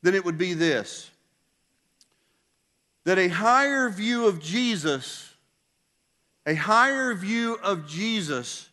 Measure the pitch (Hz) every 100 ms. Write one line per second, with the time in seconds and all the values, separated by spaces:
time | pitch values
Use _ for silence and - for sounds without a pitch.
0 | 175 190 175 160 185 165 165 123 101 -
1 | - _ _ _ _ _ _ _ _ _
2 | _ _ _ _ _ _ _ _ _ _
3 | 170 185 180 170 220 262 277 277 247 190
4 | 220 240 226 170 156 220 247 202 151 139
5 | - - - _ _ _ _ _ _ _
6 | _ _ _ _ 151 160 175 226 262 269
7 | 254 196 190 233 233 226 190 185 147 165
8 | 220 220 156 131 120 - -